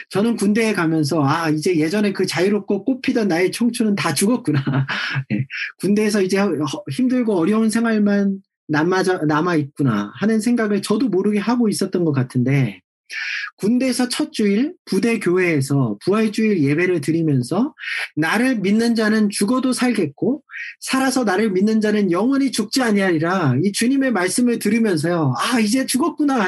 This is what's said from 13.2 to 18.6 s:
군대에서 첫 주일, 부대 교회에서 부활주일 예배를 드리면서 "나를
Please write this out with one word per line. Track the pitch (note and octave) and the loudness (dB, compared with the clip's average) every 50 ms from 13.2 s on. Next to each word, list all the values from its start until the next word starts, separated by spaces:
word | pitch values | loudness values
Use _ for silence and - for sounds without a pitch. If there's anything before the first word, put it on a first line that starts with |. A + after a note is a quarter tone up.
| - - - - - - - | -8 -8 -8 -8 -10 -10 -10
군대에서 | - - G#3+ B3 B3 C4 C4 A#3+ B3+ B3 B3 | -4 -2 0 0 2 0 0 0 0 -2 -2
첫 | - - D4+ D4+ | -2 -4 -4 -4
주일, | - - G#3+ G3+ G3+ A3 C#4 E4+ F4+ _ - | -2 -2 0 2 2 2 0 -2 -4 _ -8
부대 | - F#3 F#3+ - A#3 A3+ G#3 | -4 -2 0 0 0 0 0
교회에서 | - F3 F3 F#3 F3+ F3 D#3+ C#3 C3+ C#3 C#3+ C#3 B2+ A2 G#2 - - | 0 0 2 2 2 2 2 0 0 0 0 0 0 0 -2 -4 -2
부활주일 | F3+ G3+ A3 A3 A3 G#3 A3+ A3 G#3+ G3+ E3+ | 0 2 2 2 0 0 0 0 2 2 2
예배를 | C#3 C#3 D3 D#3+ F3+ F#3 F3+ E3 | 2 2 2 2 0 0 0 0
드리면서 | C#3 E3+ D#3 E3 E3 D#3 C#3 B2+ A#2+ - D#3+ G3 C4 D#4 - - - - - - - - - | 0 0 0 0 2 2 2 0 0 0 0 0 0 -2 -2 -8 -10 -8 -8 -8 -8 -8 -4
"나를 | D3+ D3+ D#3 F#3 A3 B3+ C4 B3+ G#3+ | -4 -2 0 0 0 2 0 0 0